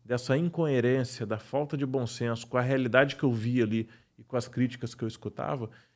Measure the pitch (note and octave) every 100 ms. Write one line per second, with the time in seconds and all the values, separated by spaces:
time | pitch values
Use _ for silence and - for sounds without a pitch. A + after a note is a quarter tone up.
0 | - A#2+ - C3+ E3+ E3+ D#3+ C3 A#2+ C3
1 | A#2+ - G#2+ G#2+ - C#3 D3 C#3+ C3+ C3
2 | A#2 - A#2+ A#2 - B2+ B2 C3+ B2+ B2
3 | C#3+ - C#3 A2+ A#2 B2 A2 A2+ A2 -
4 | _ - - B2 A#2+ - B2+ - A#2+ -
5 | A2+ - - - - C#3 A2+ - _